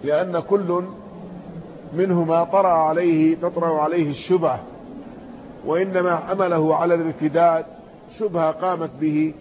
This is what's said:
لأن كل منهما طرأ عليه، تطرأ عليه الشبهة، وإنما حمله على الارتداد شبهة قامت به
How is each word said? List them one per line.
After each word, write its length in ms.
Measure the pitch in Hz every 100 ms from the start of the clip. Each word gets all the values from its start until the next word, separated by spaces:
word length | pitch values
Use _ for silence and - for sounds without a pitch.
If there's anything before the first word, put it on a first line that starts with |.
لأن 360 | 135 151 185 170
كل 440 | 160 202 180 175 185 - - - - - - - - - - 151
منهما 460 | 190 175 160 165
طرأ 300 | 170 196 190
عليه، 600 | 165 156 160 175 160 160 165
تطرأ 460 | 175 175 170 156
عليه 280 | 151 170 151
الشبهة، 500 | 143 - 185 160 127 - - - - - - - - - - 113
وإنما 500 | 160 190 185 180 170
حمله 600 | 147 190 185 170 156 156
على 200 | 170 170
الارتداد 720 | 165 165 156 151 170 165 160 - - - - -
شبهة 320 | 214 170 160
قامت 380 | 156 185 175 160 127
به 320 | 156 151 156 151